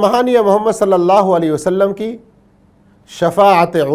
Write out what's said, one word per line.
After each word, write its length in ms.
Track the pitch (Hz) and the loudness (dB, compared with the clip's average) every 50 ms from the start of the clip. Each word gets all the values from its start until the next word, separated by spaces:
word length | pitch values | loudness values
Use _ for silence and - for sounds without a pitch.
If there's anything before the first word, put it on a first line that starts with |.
| 208 | 0
మహానీయ 340 | 196 240 240 247 247 247 233 214 | 0 0 0 0 0 0 0 2
ముహమ్మద్ 300 | 202 196 208 214 226 202 - | 2 0 0 0 -2 -2 -2
సల్లల్లాహు 520 | 214 196 190 180 175 175 190 208 196 190 185 | 0 0 0 2 2 2 2 2 2 2 0
అలైహి 180 | 170 170 156 151 | 0 0 -2 -4
వసల్లంకి 520 | 147 - 190 180 190 196 196 196 196 214 226 240 226 - _ _ _ _ _ _ _ _ _ _ _ _ _ _ _ _ _ - | -4 -2 -2 -2 0 0 -2 -2 -4 -8 -10 -10 -12 -16 _ _ _ _ _ _ _ _ _ _ _ _ _ _ _ _ _ -8
షఫాఅత్ 600 | - 175 170 170 190 202 202 190 170 170 170 175 165 147 135 | -4 -4 -2 0 2 2 4 4 2 2 0 0 -2 -2 -2